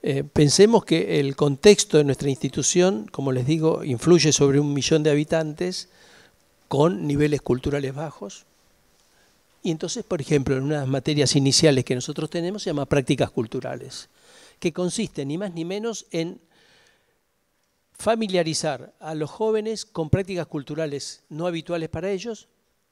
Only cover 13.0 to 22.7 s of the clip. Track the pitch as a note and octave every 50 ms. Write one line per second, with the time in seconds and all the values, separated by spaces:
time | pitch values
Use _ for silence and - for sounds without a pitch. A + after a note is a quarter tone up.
13 | C3 - D3 B2 C#3+ - _ - A#2 A2+ - C3 - B2+ B2+ B2 - C3 - -
14 | - _ _ _ _ _ - - - - _ _ - F3+ - - F3+ F3+ - -
15 | A3 E3+ - - C#3+ C3+ D3 F3 G3+ G3+ E3+ E3 E3+ E3+ F#3 G#3 G#3+ A#3 A3 -
16 | - _ - E3+ E3 E3+ F#3 - _ _ _ _ _ _ _ _ _ _ _ _
17 | _ _ _ _ _ _ _ _ _ _ _ _ _ _ _ _ _ _ _ -
18 | - G3+ A#3 A3+ A3+ G3+ F#3 F3+ E3+ D#3+ D#3 - - D#3 C#3+ A#2+ C3+ - _ _
19 | G#3 D#3 D#3+ D#3 D3+ C#3+ - - A3 A3 A3 A3 G#3+ A3 A3 G3+ - _ _ -
20 | D#3+ D#3 - F3+ G3 F3+ G3 F3 D#3+ - - D3+ C3+ - D3 D3 D#3+ D3+ C#3+ C#3
21 | - - - _ _ _ D#3+ D3+ E3+ F3+ E3+ E3 D#3 - E3+ E3+ D#3+ D#3 - D#3+
22 | E3 G3 G3+ F#3 F3+ A#3+ A3 - - _ _ _ _ _